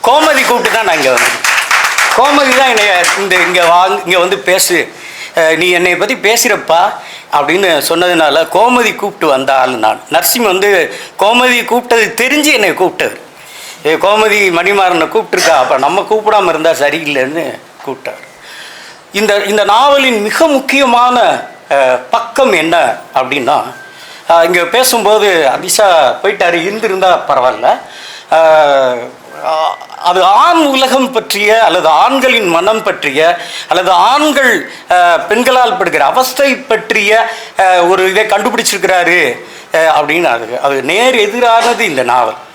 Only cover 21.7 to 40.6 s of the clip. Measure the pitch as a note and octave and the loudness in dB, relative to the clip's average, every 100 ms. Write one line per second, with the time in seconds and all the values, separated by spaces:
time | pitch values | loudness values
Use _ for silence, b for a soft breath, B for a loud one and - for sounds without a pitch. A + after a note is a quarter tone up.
21.7 | C#3 C3 B2 - A#3 A3+ - C4 F3+ D#3+ | 0 2 0 -2 -4 -4 -2 0 0 0
22.7 | E3+ C3 A2 - C3+ B2+ C#3+ B2 C#3+ B2+ | 2 0 -2 -4 -4 -2 -2 0 -2 -2
23.7 | B2+ - B B B - E3+ E3+ F3+ E3+ | -12 -20 B B B 0 2 4 2 0
24.7 | A#3 B3+ A#3 G3+ G#3+ G3+ F3 C#3 B2 F3+ | 0 0 0 2 2 2 2 0 -2 -4
25.7 | - G#3 E3 C3 - G3 G3 F3+ E3+ F3 | 2 4 4 2 0 -4 -2 -2 -2 -4
26.7 | G#3+ G#3+ F#3+ F#3 E3+ - C#3+ B2+ A2 B2+ | -6 -4 0 0 0 0 0 0 0 -2
27.7 | B3 B B B B B D#3+ D#3+ D#3 D3 | -2 B B B B B 2 4 4 4
28.7 | C#3 C3 B2 B2+ - - D3 D3+ D#3 D#3+ | 2 0 -2 -8 -16 -20 -10 -6 -4 -4
29.7 | - - - F3 F3+ F3+ G#3 D#4 F4 D4 | -6 -14 -6 -2 2 4 4 4 4 2
30.7 | C4 C4 C4 B3+ A#3 - G3+ G#3 A3+ A3+ | 2 0 0 0 -2 -4 -2 2 2 2
31.7 | F3+ D#3 D#3 G#3+ C4+ B3+ A#3 G3 E3 F#3+ | 2 2 4 2 2 2 0 0 0 0
32.7 | A3 G3+ - D#3+ C3+ D#3+ F3 B B B | 0 -2 -4 -4 0 0 0 B B B
33.7 | E3 F3+ F3+ G3 C#4 D4+ C#4+ C4 G3 - | -2 2 2 4 2 0 2 0 0 -4
34.7 | B - F3+ F3 E3 - G#3+ B3 B3+ B3 | B -2 2 4 2 0 0 2 2 0
35.7 | - F3+ D#3 C#3+ B3 C4 - C#4 B3+ - | 0 -2 0 0 0 -2 0 -2 -2 -2
36.7 | A3 G#3+ A3 G#3 A3 A3+ B B - F#3+ | -4 -2 -2 2 0 0 B B 0 2
37.7 | F3+ F3 F#3+ F#3 F#3+ G#3+ G3 G#3 A#3 - | 4 4 2 2 0 0 0 0 -2 -4
38.7 | G3 F3+ F#3 E3+ F3 C#3 A#2+ B B B | -2 0 0 2 0 0 -4 B B B
39.7 | E3 D#3+ D3 D3 D#3+ E3 A#2+ A2 B2 | 0 2 0 0 -2 0 -2 -4 -4